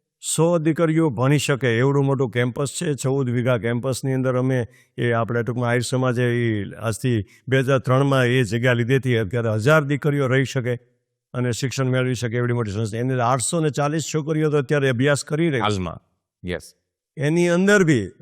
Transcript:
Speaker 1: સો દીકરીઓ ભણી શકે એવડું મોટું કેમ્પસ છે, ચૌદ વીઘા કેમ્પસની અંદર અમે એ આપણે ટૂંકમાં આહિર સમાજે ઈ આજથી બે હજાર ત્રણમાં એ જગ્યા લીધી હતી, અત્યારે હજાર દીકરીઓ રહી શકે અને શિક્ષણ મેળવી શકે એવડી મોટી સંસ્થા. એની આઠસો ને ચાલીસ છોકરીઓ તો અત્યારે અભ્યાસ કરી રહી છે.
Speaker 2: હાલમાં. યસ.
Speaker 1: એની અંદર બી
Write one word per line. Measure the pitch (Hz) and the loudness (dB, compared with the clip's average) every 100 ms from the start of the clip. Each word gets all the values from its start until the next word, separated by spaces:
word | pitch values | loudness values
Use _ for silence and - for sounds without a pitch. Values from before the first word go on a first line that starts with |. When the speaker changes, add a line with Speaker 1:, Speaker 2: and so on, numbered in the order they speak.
| _ _ - - | _ _ -6 0
Speaker 1:
સો | 165 175 | 2 2
દીકરીઓ | 156 156 165 160 160 | 0 2 2 2 2
ભણી | 110 131 147 | 2 2 2
શકે | - 135 127 113 | 2 0 2 2
એવડું | 139 143 139 | 2 2 2
મોટું | 135 127 | 0 -2
કેમ્પસ | 120 123 131 139 - | -2 -2 -2 -6 -4
છે, | 170 | -6
ચૌદ | 139 131 139 123 | -4 -2 -2 0
વીઘા | 123 120 120 | 0 0 0
કેમ્પસની | 117 120 135 123 135 | -2 -2 -4 -4 -2
અંદર | 131 131 127 | -2 0 0
અમે | 131 131 113 _ _ - | 0 -2 -4 _ _ -4
એ | 120 | -2
આપણે | 117 113 120 | 0 0 -2
ટૂંકમાં | 117 120 120 | -2 -2 -2
આહિર | 123 | -2
સમાજે | 117 131 127 120 123 | 0 0 0 0 0
ઈ | 120 117 107 95 | 0 0 -2 -6
આજથી | - 113 107 131 113 95 _ - | -6 -6 -2 0 -2 -2 _ -2
બે | 135 | 0
હજાર | 127 135 | 2 0
ત્રણમાં | - 131 139 135 123 | 2 2 2 2 2
એ | 131 | 2
જગ્યા | 107 117 127 | 0 0 0
લીધી | 117 117 135 | 2 2 0
હતી, | 127 113 | 2 0
અત્યારે | 98 120 113 | 0 -2 -2
હજાર | 107 120 156 | 0 4 2
દીકરીઓ | 139 143 151 143 131 | 2 -2 0 0 2
રહી | 131 131 | 0 0
શકે | 135 120 120 - _ _ _ _ | -2 -4 -6 -10 _ _ _ _
અને | 127 123 | -4 -2
શિક્ષણ | 113 131 135 131 | -2 -4 -2 0
મેળવી | 127 127 117 | 0 0 -2
શકે | 123 120 | -4 -2
એવડી | 120 | 0
મોટી | 120 107 | -2 -2
સંસ્થા. | 98 113 110 | -4 -4 -4
એની | 127 131 | -2 0
આઠસો | 120 131 - 170 | 2 0 0 0
ને | 156 | 0
ચાલીસ | 151 143 160 135 156 | 0 -2 -2 -4 -4
છોકરીઓ | 147 156 156 | -2 -2 0
તો | 147 | 0
અત્યારે | 131 147 135 | 0 0 0
અભ્યાસ | 117 143 139 | 2 2 0
કરી | - 151 170 | -2 -2 0
રહી | 131 | 0
છે. | |
Speaker 2:
હાલમાં. | 107 101 87 - - _ _ _ 90 | 0 0 -4 -8 -18 _ _ _ -8
યસ. | 82 - _ _ _ _ - | -8 -10 _ _ _ _ -4
Speaker 1:
એની | 143 170 175 | 0 2 2
અંદર | 175 196 208 | 4 4 4
બી | 160 123 95 - | 6 2 0 -8